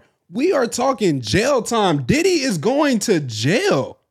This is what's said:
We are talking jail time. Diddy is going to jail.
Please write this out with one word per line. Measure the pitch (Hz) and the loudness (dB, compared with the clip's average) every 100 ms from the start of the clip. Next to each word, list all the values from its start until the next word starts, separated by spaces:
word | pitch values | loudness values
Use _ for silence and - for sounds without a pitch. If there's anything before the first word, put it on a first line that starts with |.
| _ _ _ | _ _ _
We | 185 349 | -2 0
are | 320 233 | 0 -2
talking | 226 262 254 196 139 | -2 -2 0 0 0
jail | 107 160 254 262 | 0 0 0 -2
time. | - 220 196 147 | 0 0 2 0
Diddy | 120 262 370 339 | 0 2 2 0
is | 262 175 | 0 -2
going | 190 277 294 226 | 0 2 2 0
to | 233 170 | 0 0
jail. | 135 107 127 240 392 262 - - _ | -2 -4 0 2 2 0 -2 -10 _